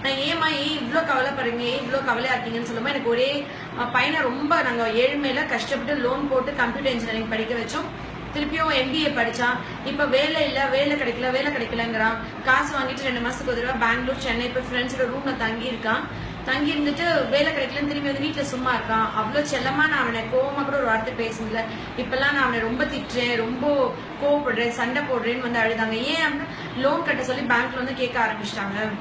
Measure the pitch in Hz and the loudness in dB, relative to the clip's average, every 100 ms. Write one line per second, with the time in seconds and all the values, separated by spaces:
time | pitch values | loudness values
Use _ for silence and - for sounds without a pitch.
0 | 269 269 285 330 320 294 294 311 233 311 | 0 0 0 2 0 0 -2 -2 0 0
1 | 320 269 262 277 247 233 240 262 240 269 | 2 2 0 0 -2 0 -2 -2 0 -2
2 | 262 226 262 254 240 226 240 226 247 277 | 0 0 2 0 -2 -4 -4 -2 -2 0
3 | 233 233 262 285 294 - - - 240 254 | 2 2 2 2 -4 -10 -10 -4 0 2
4 | 269 320 302 262 294 330 269 233 226 214 | 2 2 0 0 2 2 2 2 2 4
5 | 262 294 285 247 - 240 214 269 - 285 | 4 4 0 0 0 -2 -2 -4 -2 0
6 | 240 269 294 262 247 - 240 220 269 240 | 0 0 2 2 0 0 0 0 0 0
7 | 226 220 220 220 220 240 226 302 - - | -2 -2 -2 -2 -2 -2 -2 -4 -6 -8
8 | - - - 302 294 320 320 285 262 311 | -10 -10 -8 -4 -2 2 2 4 2 2
9 | 294 247 226 220 247 247 - - - 277 | 2 2 0 2 2 0 -4 -8 -6 0
10 | 294 254 302 320 294 269 269 262 285 294 | 4 4 4 2 0 2 2 2 2 2
11 | 254 233 254 254 285 285 233 233 233 226 | 0 0 0 0 0 -2 -2 -2 -2 2
12 | 220 226 - - - 254 - 285 254 262 | 2 0 -6 -6 4 4 4 -2 -2 -2
13 | 269 247 233 254 - 233 247 240 226 233 | -2 -2 -2 -4 -2 -2 0 0 2 2
14 | 254 269 262 226 247 247 247 247 254 254 | 0 -2 -2 -2 0 -2 -2 -2 -2 0
15 | 247 262 277 262 226 226 247 233 220 233 | 0 0 -4 -2 -2 -2 -4 -4 0 0
16 | - - - - - 269 294 311 294 - | -2 -8 -8 -8 -2 0 2 2 0 2
17 | 339 311 226 269 294 302 254 277 285 285 | 2 2 4 4 2 2 -2 -2 -2 -2
18 | 285 269 302 294 277 254 254 240 220 220 | -2 0 -2 -2 -2 0 0 0 2 2
19 | 220 214 214 277 294 269 254 285 311 311 | 2 0 0 0 0 0 0 2 2 4
20 | 240 226 220 254 277 277 269 277 240 220 | 0 -2 0 2 2 0 0 0 2 2
21 | 226 240 226 220 220 220 226 - - - | 0 -2 -4 -4 -4 -2 -4 -6 -8 -6
22 | 254 262 277 285 254 233 226 254 294 277 | -2 0 2 2 2 2 0 0 -2 -2
23 | - 240 240 233 226 254 294 285 247 - | -4 -2 0 0 0 0 2 4 2 0
24 | - - 285 285 285 220 233 233 240 254 | -10 -2 2 2 2 0 0 0 -2 0
25 | 285 247 220 247 247 233 220 226 220 226 | 0 0 0 -2 0 2 2 2 0 0
26 | 262 320 311 285 - - - - 269 320 | 0 0 0 0 -4 -8 -8 0 2 2
27 | 330 269 254 254 240 240 254 254 254 262 | 0 0 0 -2 2 2 2 -2 -4 -2
28 | 247 247 226 214 202 - 196 202 214 208 | -2 2 0 0 -6 -4 -4 -2 -4 -6